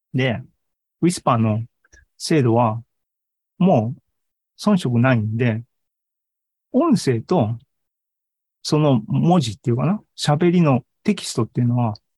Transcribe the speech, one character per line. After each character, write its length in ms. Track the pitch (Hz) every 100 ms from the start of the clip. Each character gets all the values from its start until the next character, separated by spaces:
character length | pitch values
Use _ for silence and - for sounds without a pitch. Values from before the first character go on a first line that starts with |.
| _
で、 300 | 139 131 117 127 _ _ _ _ _
ウ 60 | 165
ィ 40 |
ス 120 | 175
パ 100 | -
ー 40 | 120
の 260 | 113 107 113 _ _ - _ -
精 260 | - 165
度 100 | 120
は 300 | 113 117 113 - _ _ _ _ _ _ -
も 380 | 185 147 110 151
う 40 | _ _ _ _ _ -
遜 180 | - 202
色 220 | 135 117
な 160 | 131 123
い 20 |
ん 200 | 107 113
で、 260 | 120 110 117 _ _ _ _ _ _ _ _ _ _
音 240 | 254 339 233
声 260 | - 117
と 360 | - 180 110 117 _ _ _ _ _ _ _ _ _ _
そ 160 | - 156
の 240 | 151 127 107
文 320 | 139 151 180
字 140 | 120
っ 40 | 98
て 140 | -
い 20 |
う 40 | 120
か 100 | 147
な、 160 | 208 - -
喋 360 | - 147 175
り 100 | 180
の 240 | 160 123 - _
テ 120 | - 196
キ 100 | -
ス 80 |
ト 120 | - 110
っ 20 |
て 140 | -
い 20 |
う 40 | 123
の 100 | 123
は、 180 | 120 107 _